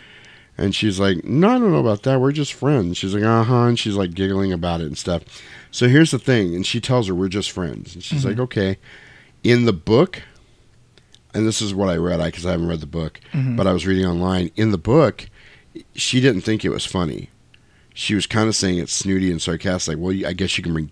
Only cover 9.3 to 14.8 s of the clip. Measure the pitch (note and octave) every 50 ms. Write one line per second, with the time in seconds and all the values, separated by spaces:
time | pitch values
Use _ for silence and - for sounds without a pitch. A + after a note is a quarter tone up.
9.3 | _ _ - G#2+ A#2+ A#2+ A#2+ A2+ G2+ E2 - G2+ A2 B2+ F3 - - - - -
10.3 | - - _ _ _ _ _ _ _ _ _ _ _ - _ _ _ - _ _
11.3 | - G#2 A2 A2 G#2+ - G#2+ G2+ G2 F#2+ G2+ F#2+ F2 E2 E2+ F2 F2 E2 D#2 E2
12.3 | D#2+ - E2 F2+ F2 E2+ E2+ E2+ E2+ D#2+ D2+ C#2 D#2+ E2+ D#2+ D#2 - - - -
13.3 | - C#3+ C3 B2+ A#2+ A2+ G2 F#2+ F#2 E2+ E2 F#2+ F#2+ F#2 F#2 F2+ E2+ E2+ F2+ F#2
14.3 | F#2 F2+ F2 - - - G#2+ A2 G2+ E2+